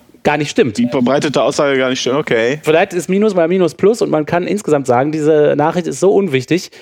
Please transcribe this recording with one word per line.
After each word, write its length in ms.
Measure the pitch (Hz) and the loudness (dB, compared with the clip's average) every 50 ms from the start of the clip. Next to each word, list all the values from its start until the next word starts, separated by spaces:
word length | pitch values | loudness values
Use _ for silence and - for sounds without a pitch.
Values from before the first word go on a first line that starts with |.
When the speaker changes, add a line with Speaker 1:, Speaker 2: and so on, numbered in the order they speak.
| _ _ _ _ - | _ _ _ _ -2
Speaker 1:
Gar 140 | 156 147 | 0 0
nicht 120 | 151 147 - | 0 -2 -2
stimmt. 280 | - - 156 123 - | 0 0 0 0 0
Speaker 2:
die 100 | - 120 | -2 -2
verbreitete 540 | 123 - 135 120 127 131 147 170 151 127 147 | 0 0 0 0 2 0 0 0 0 0 0
Aussage 360 | 113 139 139 - 147 139 135 | 0 0 0 0 0 0 0
gar 120 | 131 131 127 | 0 0 -2
nicht 120 | 131 - | -2 -4
stimmt. 160 | - 127 131 | -2 -2 -2
Okay. 420 | 151 147 - 131 113 113 120 143 151 - | -2 -2 0 0 0 0 0 -2 -2 -2
Speaker 1:
Vielleicht 300 | 151 156 165 196 196 170 | 0 2 2 2 0 -2
ist 160 | 180 - - | -8 -4 -2
Minus 240 | 185 202 214 220 185 | 0 0 0 0 2
mal 140 | 175 160 | 0 0
Minus 280 | 165 185 190 180 151 - | 0 2 0 0 0 0
Plus 260 | - 190 196 240 - | 0 0 0 2 0
und 80 | 160 147 | -2 -2
man 160 | 151 156 151 | 0 -2 -2
kann 200 | - 170 170 - | -2 -2 -4 -2
insgesamt 420 | 160 185 208 - - 147 143 131 | -4 -6 -4 -2 -2 -2 0 0
sagen, 260 | 127 120 123 139 156 151 | 0 0 2 2 0 -2
diese 400 | 156 147 156 156 151 147 147 139 | 0 2 2 4 4 4 2 2
Nachricht 300 | 143 147 165 165 180 165 | 2 0 0 0 -2 -4
ist 140 | 156 147 - | -4 -4 0
so 120 | 180 196 - | 0 2 2
unwichtig, 580 | 202 202 165 135 131 127 - 151 185 - - - - | 2 0 0 -2 -4 -2 -2 -2 -2 -4 -8 -18 -20